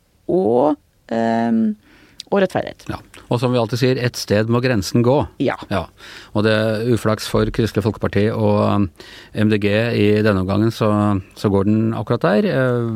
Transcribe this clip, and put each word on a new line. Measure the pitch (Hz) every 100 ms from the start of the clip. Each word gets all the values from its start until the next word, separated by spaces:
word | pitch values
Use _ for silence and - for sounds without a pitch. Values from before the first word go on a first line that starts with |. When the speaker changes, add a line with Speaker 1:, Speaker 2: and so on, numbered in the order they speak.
| _ _ -
Speaker 1:
og, | 349 208 247 294 294 _ _ -
ehm, | 233 226 226 - 113 113 214 _ - - - -
og | 196
rettferdighet. | 185 - - - -
Speaker 2:
Ja. | - - - -
Og | 123
som | 123
vi | 123
alltid | 110 120
sier, | 127 131
et | 123 -
sted | - 101 110
må | 120
grensen | 131 113 95 120
gå. | 120 139 101 -
Speaker 1:
Ja. | 127 104 -
Speaker 2:
Ja. | 98 80 - - - -
Og | 107 107
det | 110
er | 110 107 120 110
uflaks | 107 107 -
for | 110 107
Kristelig | - 110 -
Folkeparti | 107 101 95 101 107
og, | 110 107 104
um, | 107 104 101 - - - - -
M | 107
D | 107
G | 101 104 117
i | 113 104 104
denne | 107 95
omgangen, | 92 98 113
så, | - 110 104 104 101 - -
så | 110
går | 98 98
den | 110 113
akkurat | 110 104 120
der. | 165 208 208
Eh, | 139 127 123 117